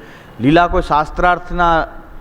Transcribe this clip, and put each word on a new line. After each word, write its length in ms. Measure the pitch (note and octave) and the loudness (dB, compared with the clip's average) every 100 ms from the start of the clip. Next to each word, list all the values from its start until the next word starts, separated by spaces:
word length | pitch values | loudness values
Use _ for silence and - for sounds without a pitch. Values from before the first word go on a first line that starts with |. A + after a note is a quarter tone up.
| - - - - | -14 -20 -20 -4
લીલા 280 | B2 E3+ F3 | 2 4 2
કોઈ 140 | F3+ | 0
શાસ્ત્રાર્થના, 1080 | - D3+ D#3 - F3+ E3+ - E3+ E3+ E3 - - - - | 0 0 -2 0 0 0 -4 -2 2 2 -2 -8 -18 -18